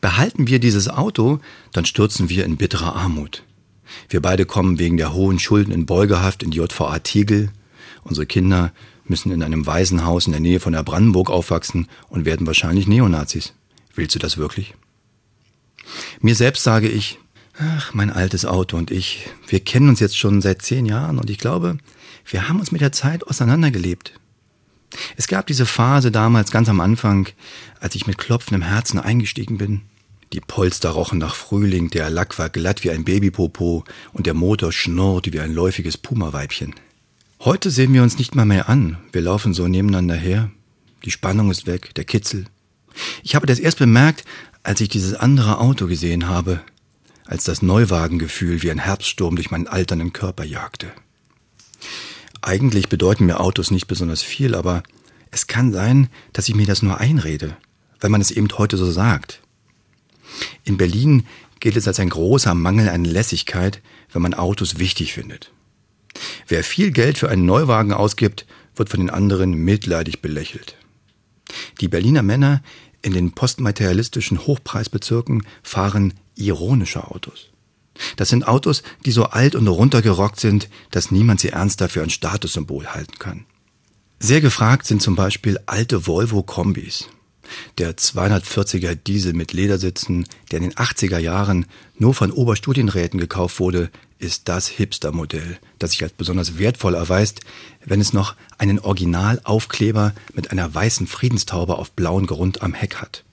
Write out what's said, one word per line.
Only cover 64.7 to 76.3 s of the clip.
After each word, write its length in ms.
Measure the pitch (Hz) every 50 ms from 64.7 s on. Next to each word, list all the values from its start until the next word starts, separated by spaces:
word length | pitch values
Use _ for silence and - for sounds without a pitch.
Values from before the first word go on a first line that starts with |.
| 87 82
wichtig 360 | 92 92 - - - - -
findet. 380 | - 62 62 - - - - _ _ _ _ _ _ _ _ _ _ _ _ - - - - - - -
Wer 180 | - 85 82 82
viel 260 | - - - 190 208
Geld 260 | 135 - 117 135 -
für 140 | - - 87
einen 160 | - 92 90
Neuwagen 480 | 87 92 120 160 135 117 110 110 104 101
ausgibt, 500 | 101 101 104 - - 110 104 104 - - _ - - _ _ _
wird 140 | - 113 101
von 100 | - 95
den 80 | 92 90
anderen 460 | - 92 101 101 98 92 95 92 90
mitleidig 640 | 78 82 90 101 107 101 87 85 82 82 80 82 -
belächelt. 560 | - 87 78 73 76 - - - - - - _ _ _ _ _ _ _ _ _ _ _ _ _ _ - - - - - _ -
Die 80 | - 87
Berliner 340 | - 85 92 113 147 151 110
Männer 400 | 98 104 131 139 139 143 139 - - - - - _ _ _
in 140 | _ 110 95
den 180 | 90 87 87 -
postmaterialistischen 1120 | - - 127 - - 131 107 101 - 107 92 90 95 117 - - 123 107 - - 90 -
Hochpreisbezirken 1000 | - 143 135 - - - - 113 - - 107 - - 113 117 117 - 131 113 104 - - - _
fahren 500 | - - - 95 101 98 104 101 95 92 - _ _